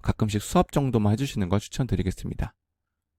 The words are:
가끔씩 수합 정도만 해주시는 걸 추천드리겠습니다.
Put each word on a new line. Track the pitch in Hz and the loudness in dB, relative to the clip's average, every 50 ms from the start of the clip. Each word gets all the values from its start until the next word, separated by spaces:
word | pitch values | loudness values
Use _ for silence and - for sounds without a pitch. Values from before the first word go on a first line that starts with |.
가끔씩 | - - 98 - 110 107 104 104 | -4 -4 -2 0 0 0 0 -2
수합 | - - - 175 180 - | -4 0 2 2 2 4
정도만 | - 151 139 131 117 117 104 104 107 | 2 0 0 2 2 2 4 4 2
해주시는 | 113 139 139 - - 101 87 | 2 0 -4 -2 -4 -2 0
걸 | 92 101 | 0 0
추천드리겠습니다. | - - - - 135 120 - 90 92 92 - - - 85 - - - - - _ _ _ _ _ _ _ _ _ _ _ _ | -2 -4 -6 -4 -2 -2 0 0 0 -2 -2 -4 -6 -8 -6 -6 -6 -8 -8 _ _ _ _ _ _ _ _ _ _ _ _